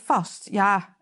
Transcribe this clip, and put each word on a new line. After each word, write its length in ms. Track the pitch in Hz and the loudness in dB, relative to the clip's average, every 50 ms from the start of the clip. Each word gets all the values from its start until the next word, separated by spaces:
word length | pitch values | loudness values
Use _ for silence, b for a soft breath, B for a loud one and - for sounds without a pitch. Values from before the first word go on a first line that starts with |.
| - | -2
vast. 440 | - 285 196 170 - - - - - | 0 0 0 0 -4 -10 -18 -14 -6
Ja, 460 | - 208 196 202 202 190 - - _ _ | 0 2 2 2 2 0 -2 -6 _ _